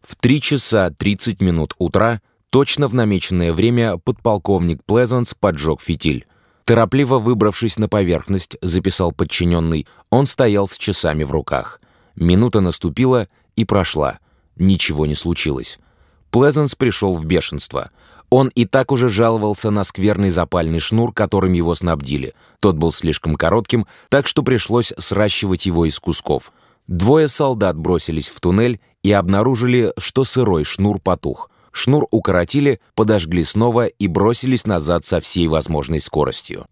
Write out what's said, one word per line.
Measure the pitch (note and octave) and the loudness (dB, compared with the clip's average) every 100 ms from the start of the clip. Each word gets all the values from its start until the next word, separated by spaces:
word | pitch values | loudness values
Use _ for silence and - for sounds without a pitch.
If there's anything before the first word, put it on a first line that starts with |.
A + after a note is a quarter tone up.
В | - | -18
три | - A#2+ D3 | 0 2 2
часа | - C#3+ - A2 F2+ | 2 0 2 2 0
тридцать | D2 G2+ G2+ - F#2+ | 0 -2 0 -4 0
минут | F#2 E2 D2+ - | 0 0 -4 -4
утра, | F2 - A2 A2+ _ _ _ | -4 0 0 -2 _ _ _
точно | C3 C#3 - C#3 | 0 2 0 0
в | |
намеченное | B2 A2 F#2+ - F#2 E2+ | 0 0 0 0 -2 0
время, | E2 A2+ A#2+ A#2 E2+ | 2 2 2 0 -2
подполковник | - - - G#2 - F#2+ E2+ D#2 | -4 -4 -4 -4 0 0 0 -2
Плезанс | - A2 B2 B2 A#2+ | 0 0 2 0 -2
поджёг | - G2+ D#2 D#2 C#2+ | -2 -2 0 -4 -4
фитиль. | - D#2+ D#2+ B1+ - _ _ _ | -4 -2 -2 -4 -8 _ _ _
Торопливо | - A#2 G#2+ C3+ C3 C3 | 0 2 4 0 2 2
выбравшись | A2 A#2 G#2 - A2+ - | 2 2 0 0 -4 -2
на | G#2+ | -2
поверхность, | G#2 F#2 D#2+ - F#2+ - - | 0 0 -2 -2 -4 -4 -8
записал | F2+ F2 F#2 - F2 | -2 0 0 0 -2
подчинённый, | - E2 - F2 E2+ E2 D#2+ - - _ | -2 -4 0 0 2 0 -4 -6 -20 _
он | B2 C#3 | 2 2
стоял | - B2 G2+ G2 | 2 2 2 -2
с | - | -4
часами | - F#2+ E2 D2+ | -2 0 0 -2
в | C#2+ | -2
руках. | D2 C2+ C2+ - - _ _ _ | -4 -2 -6 -6 -18 _ _ _
Минута | - E2+ F#2 A#2+ A2 | 0 4 4 4 2
наступила | F#2 - F2+ C#2 C3 B2+ G2 _ _ | 2 0 -4 0 2 2 -2 _ _
и | - | -4
прошла. | A3 G2+ F2+ D#2 C#2 - _ _ _ | 2 2 0 -2 -2 -4 _ _ _
Ничего | - F#2+ F#2 - D2+ D2+ | 0 2 2 0 -2 -2
не | |
случилось. | D2+ E2+ E2+ D#2+ C2+ A#1 - _ _ _ _ _ | -2 -4 -4 -4 -4 -8 -14 _ _ _ _ _
Плезанс | A#2 C#3+ C#3+ D3 | 2 4 2 -2
пришёл | - B2+ - G2 | 0 -2 0 -2
в | F2 | -2
бешенство. | D#2 E2+ - D2 - C2+ - _ _ - _ | 0 0 0 -8 -6 -8 -10 _ _ -20 _
Он | B2+ C3 | 2 4
и | - | 0
так | A#2 C3+ B2+ | 2 0 0
уже | C3 B2 | 2 2
жаловался | G2+ A#2 A2+ G#2 G#2 A2 | 2 2 2 -2 -2 -2
на | G#2 | 0
скверный | F#2+ - G2+ G2 G2 | -2 0 0 2 0
запальный | E2+ E2+ F2+ D#2+ E2 | 0 0 -2 0 -2
шнур, | - A2 A#2 | 0 0 0
которым | - G2+ G2 F#2+ | -2 0 2 2
его | F2 E2+ | 2 0
снабдили. | E2+ F2+ D#2 C2+ C#2+ B1+ - _ _ | 0 -2 -4 -4 -6 -6 -12 _ _
Тот | G2+ | 0
был | D#2 E2 | 2 0
слишком | - E2 D2+ E2 | 0 -2 -2 -4
коротким, | D2+ E2 G#2+ G#2 B2 G2+ - _ | 0 2 0 0 -2 -4 -12 _
так | C#3 | 0
что | C#3 - | 2 -2
пришлось | B2+ B2 - A#2+ A2 - | 0 0 0 0 -2 -4
сращивать | - F#2+ G#2 - G2+ F#2 G2 | -2 0 0 0 -2 -2 0
его | E2+ | 0
из | E2 - | 0 -2
кусков. | - D#2 - C#2+ - _ _ _ - | -4 -4 -2 -4 -4 _ _ _ -8
Двое | F2 G2+ D#3 D3+ | 0 4 4 4
солдат | - C#3 A#2 G2 D#2+ | 0 0 0 -2 0
бросились | E2 F2 - D#2 - | 0 -2 -2 -6 -6
в | - | -4
туннель | F2 F#2+ A#2+ A#2 _ _ | 0 2 2 -2 _ _
и | G2 | 0
обнаружили, | G2+ F2 G2 A#2 A#2+ B2 B2 A2 - | 0 2 0 0 0 0 2 0 -4
что | - - | -4 -2
сырой | C3 C3 A2+ E2+ | 0 0 2 0
шнур | D2 - G2+ F#2+ | -2 -2 -2 0
потух. | - F2 D2 B1 - _ _ | -2 -2 -4 -8 -14 _ _
Шнур | - - D3 - | -6 0 0 2
укоротили, | A2+ - F2+ F2 C#3+ C#3+ A#2 _ | 0 0 0 0 0 0 0 _
подожгли | - G#2+ G#2 D#2+ F2 | -2 2 0 0 -2
снова | D#2 G#2 A#2+ A#2 | 0 0 2 2
и | A#2 _ G2 | -2 _ -2
бросились | D#2 G#2 A#2+ C3 B2 | 0 0 0 -2 -2
назад | G#2+ F2+ D2+ E2+ | 0 -2 0 -2
со | - F2 | 0 -4
всей | - F2 E2 | -2 -2 0
возможной | D#2 D2 D#2 C2+ D#2+ | 0 -2 -6 -4 -4
скоростью. | - D2+ C2 - - - - | -2 -2 -2 -4 -10 -16 -16